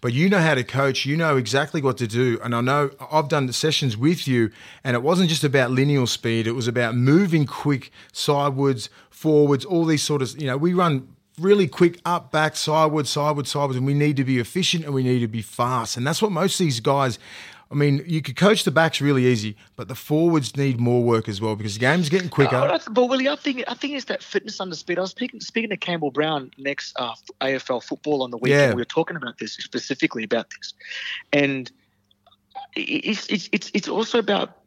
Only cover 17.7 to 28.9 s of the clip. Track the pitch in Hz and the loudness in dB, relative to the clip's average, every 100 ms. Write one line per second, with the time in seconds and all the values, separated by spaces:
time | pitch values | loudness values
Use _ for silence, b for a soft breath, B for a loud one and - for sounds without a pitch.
17.7 | 147 147 139 170 156 139 123 185 220 - | 0 2 2 0 -4 -4 2 4 4 2
18.7 | 156 160 - 143 139 123 123 107 104 b | 2 2 2 2 4 4 2 -2 -10 b
19.7 | - 95 120 - 151 170 165 123 135 139 | -16 -14 -14 -2 2 4 2 0 -2 -2
20.7 | 123 120 123 120 113 113 98 110 104 110 | 0 2 4 4 2 0 -4 -4 -4 -6
21.7 | 101 123 165 160 180 180 - 139 123 139 | -2 2 2 2 0 -2 2 2 4 2
22.7 | - - 220 247 262 262 294 - 254 - | 0 -2 0 2 2 0 -2 -4 -4 -6
23.7 | 240 285 285 - - - 202 214 208 190 | -6 -6 -8 -6 -8 -4 -6 -6 -10 -8
24.7 | 160 - 175 190 - 254 226 - - 226 | -10 -6 -4 -4 -6 -10 -8 -6 -6 -4
25.7 | 196 - 170 151 131 156 151 127 - 135 | -6 -4 -4 -4 -2 -2 -2 -6 -10 -8
26.7 | 143 - - 123 113 - - 135 135 - | -8 -8 -8 -8 -10 -18 -6 -2 -2 -4
27.7 | 123 - 143 - 147 127 120 127 143 139 | -6 -6 -8 -2 -2 -2 -4 2 4 4
28.7 | 120 117 | 2 -2